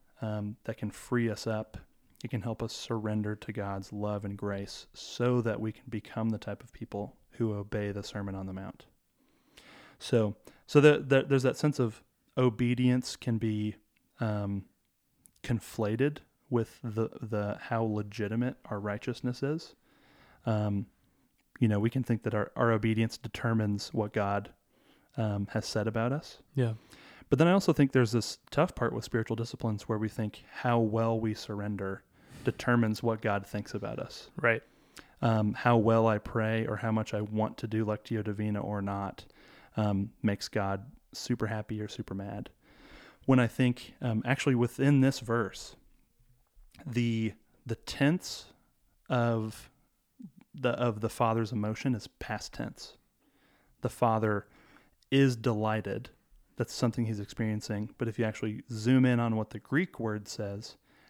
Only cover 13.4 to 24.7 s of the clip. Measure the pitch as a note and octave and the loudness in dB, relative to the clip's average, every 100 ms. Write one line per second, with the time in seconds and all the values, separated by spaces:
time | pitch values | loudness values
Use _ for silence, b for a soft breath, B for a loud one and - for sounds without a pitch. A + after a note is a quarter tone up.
13.4 | A2 G#2+ G#2+ - _ _ _ - A2+ G#2 | 0 0 -2 -6 _ _ _ -6 -2 -2
14.4 | G2+ G2 - _ _ _ _ _ _ _ | -2 -4 -8 _ _ _ _ _ _ _
15.4 | - A#2 - - G#2 A2+ C#3+ D3 - _ | -4 -4 -4 -4 -2 0 0 -2 -16 _
16.4 | - A#2+ A2 - A#2+ G#2+ A2 - A2 G#2+ | -2 -2 -2 -6 -6 -2 -2 -4 -6 -2
17.4 | G#2 G#2 - A2+ A2+ G#2 G#2 G2+ G#2 A2 | -2 -4 -2 0 0 -2 -4 -4 -2 0
18.4 | B2 - - G#2 G#2 G#2 - A#2 B2 A#2+ | -2 -4 -8 -6 -4 -4 -6 -4 -4 -2
19.4 | C#3 D#3+ - - b b b b b b | -2 -4 -8 -20 b b b b b b
20.4 | A#2 G#2+ G#2+ G2+ - _ _ _ _ _ | 0 2 2 0 -4 _ _ _ _ _
21.4 | _ - A2+ G2+ A#2 C3+ A#2+ A2+ A2+ G#2+ | _ 2 2 4 2 0 0 0 0 -2
22.4 | - - A#2 A2 A2 A2 A2+ - A#2 - | -2 2 2 4 2 2 0 -2 -12 -4
23.4 | A#2 A2+ G#2 G2+ - A#2 G#2 A2 G2+ G2+ | 0 2 2 -2 -2 -4 -2 0 0 -2
24.4 | - - _ | -4 -14 _